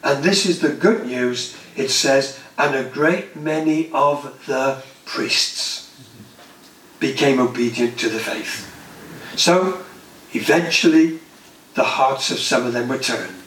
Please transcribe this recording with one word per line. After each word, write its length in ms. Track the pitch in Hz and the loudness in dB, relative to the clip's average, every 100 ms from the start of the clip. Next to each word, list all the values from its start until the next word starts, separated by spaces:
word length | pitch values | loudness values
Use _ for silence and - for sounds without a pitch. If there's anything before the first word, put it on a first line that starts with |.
And 200 | - 139 | 0 2
this 220 | 165 196 190 | 4 2 2
is 140 | 170 | 2
the 100 | 156 | 0
good 380 | - 185 226 123 | 2 2 2 -2
news, 480 | 127 123 120 - - - - | -2 -2 -2 -8 -12 -18 -6
it 140 | - | -2
says, 480 | - 143 135 135 - - - | 0 2 2 2 -6 -16 -2
"and 180 | 147 135 | 0 0
a 80 | |
great 520 | 120 135 156 180 - 151 | -4 0 2 2 -4 -8
many 540 | 151 156 156 156 160 | -4 -2 0 0 0
of 380 | - 147 139 135 - - | 2 2 2 -6 -16 -4
the 380 | 131 135 135 - - - | -2 0 -2 -8 -20 -12
priests 840 | - - - - - - - - - 123 107 104 - - - - - - - | -6 -2 0 0 -2 -8 -8 -12 -20 -20 -20 -20 -20 -20 -20 -20 -20 -20 -6
became 400 | - - 143 131 | -4 0 2 4
obedient 580 | 120 120 120 117 120 117 | 2 0 -2 0 -2 0
to 100 | 117 | -4
the 100 | 110 | -4
faith." 480 | - 110 - - - - - - - - - - | -6 -6 -8 -10 -12 -18 -20 -20 -18 -16 -14 -2
So, 440 | - 185 190 - - - - - - | 2 4 2 -4 -10 -20 -20 -20 -8
eventually, 840 | - - 180 170 - 175 160 165 - - - - - - - | -6 2 2 4 2 6 6 6 2 -12 -20 -20 -20 -12 -2
the 80 | |
hearts 480 | 127 - - 139 - | -2 2 2 2 -4
of 80 | 135 | -4
some 260 | - 131 120 | 0 0 0
of 80 | |
them 140 | 120 120 | -2 -2
were 100 | 131 | -2
turned 380 | - 113 - - | -2 -4 -6 -12